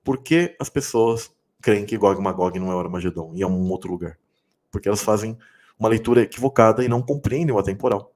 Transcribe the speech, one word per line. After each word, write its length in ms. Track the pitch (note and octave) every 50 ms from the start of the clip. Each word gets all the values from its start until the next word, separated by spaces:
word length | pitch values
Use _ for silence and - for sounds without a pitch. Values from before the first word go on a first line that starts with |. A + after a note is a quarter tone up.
Por 180 | _ C3+ C3 C3
que 360 | B2+ - D#3+ E3+ F3 E3+ -
as 120 | _ C#3 -
pessoas 600 | _ C#3+ C3+ - - A#2 A2+ A#2 A2+ A2+ - - _ _ _ _ _ _
creem 240 | - A#2+ G#2+ G#2 G2+
que 120 | A2 A#2
Gog 200 | G#2+ G2+ G2 G2
e 60 | G2 G2
Magog 340 | F#2+ F2+ F#2 F2+ F#2 F2
não 140 | F#2 F#2 F#2
é 40 | F2+
o 40 | F2+
Armagedon 540 | F2 E2+ F2+ F2+ F2+ F2+ E2+ E2+ E2 E2 E2
e 80 | F2+ F#2+
é 40 |
um 220 | F#2 F#2 F#2 F#2 F#2
outro 220 | F#2 F#2 - F2+
lugar? 260 | F2+ E2+ F2 E2 E2 _ _ _ _ _ _ _ _ _ _ _
Porque 160 | - G#2 -
elas 160 | G2 G#2 G2+ -
fazem 340 | A2 G#2+ G#2 G#2+ A2 A2+ A2+ _ _ _ _ _ _ _
uma 120 | _ A2 A2
leitura 320 | A2+ A2+ A2+ A#2+ A#2+ A#2+
equivocada 640 | A2 - - - B2 C3+ - - A2+ A2 G#2+ A#2 B2+
e 20 |
não 140 | B2 A#2+ B2
compreendem 520 | B2+ - D3 D3 - G#2 B2 D3 E3+ D3+ A#2+
o 60 | G2+
atemporal. 540 | G2 G2 G2 G2 - B2+ G#2 G2+ - - _